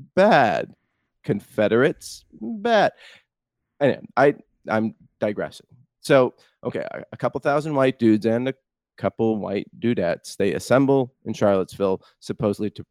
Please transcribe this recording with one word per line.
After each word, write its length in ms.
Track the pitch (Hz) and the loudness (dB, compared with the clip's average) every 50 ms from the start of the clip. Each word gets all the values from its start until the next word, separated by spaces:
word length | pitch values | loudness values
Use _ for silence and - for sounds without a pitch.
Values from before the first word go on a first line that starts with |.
| 131 - - | -18 -4 0
bad. 580 | 185 196 214 180 143 123 101 76 55 - - - _ _ _ _ _ _ _ _ _ - | 2 4 6 6 4 4 2 0 -2 -4 -8 -12 _ _ _ _ _ _ _ _ _ -6
Confederates, 1000 | - 107 101 - _ - 110 107 101 110 120 135 - - - - - - - _ _ - - | -6 -6 -6 -8 _ -2 0 0 2 4 4 2 2 0 -4 -12 -20 -20 -20 _ _ -18 -12
bad. 520 | 214 233 226 202 208 240 226 202 165 - - _ - - - - _ _ _ _ _ _ _ _ _ _ _ - | -10 -10 -8 -6 -2 2 2 4 2 2 0 _ -20 -20 -20 -20 _ _ _ _ _ _ _ _ _ _ _ -2
Anyway, 200 | 143 127 - - - - - | 0 0 0 -2 -6 -4 0
I, 200 | 120 139 147 - - _ _ _ _ - 76 | 2 4 4 2 0 _ _ _ _ -6 -4
I'm 260 | 107 110 110 107 - _ _ _ _ - | -2 -2 -2 -4 -6 _ _ _ _ -6
digressing. 480 | 110 107 101 98 82 76 - - - _ _ _ _ _ _ _ | -4 -4 -4 -4 -8 -8 -10 -16 -20 _ _ _ _ _ _ _
So, 340 | - - 143 131 127 - - _ _ _ _ _ | 0 4 4 4 4 2 -2 _ _ _ _ _
okay, 240 | - 120 - 113 - - | -10 -8 -6 -8 -8 -10
a, 100 | - 65 - - | -12 -14 -16 -16
a 40 | - | -8
couple 240 | - - - - 135 | -6 -6 -4 -4 -4
thousand 340 | - 147 143 151 147 160 147 | -2 -2 -2 -2 -2 -2 0
white 240 | 135 135 135 131 - | 0 2 0 2 2
dudes 260 | 120 110 107 107 107 | 4 4 4 4 2
and 240 | 110 113 120 127 135 | 0 -2 -2 -2 -4
a 60 | 131 _ _ _ _ _ _ _ _ | -8 _ _ _ _ _ _ _ _
couple 400 | - 101 98 - - 113 110 110 | -6 -6 -6 -2 -2 -2 -2 -2
white 300 | 104 92 95 98 101 - - - - | -2 -4 -6 -6 -6 -6 -10 -10 -6
dudettes, 560 | 113 117 120 104 87 82 78 - - - - | -4 -2 -2 -2 -2 -2 -4 -6 -8 -10 -6
they 180 | - 98 98 - | -2 -2 -2 -2
assemble 580 | - - - - 139 139 135 139 135 127 123 _ _ - | -2 -2 0 2 2 4 2 2 0 0 -4 _ _ -12
in 100 | 110 107 | -10 -4
Charlottesville, 640 | - 107 101 98 95 90 - - - 98 95 95 - _ _ _ _ | 0 2 2 2 2 0 -4 -4 -4 -2 -2 -2 -4 _ _ _ _
supposedly 500 | - - 104 - 123 101 101 - 107 101 | -12 -12 -6 -4 -2 -2 -2 -2 -6 -8
to 160 | - - - _ | -8 -12 -18 _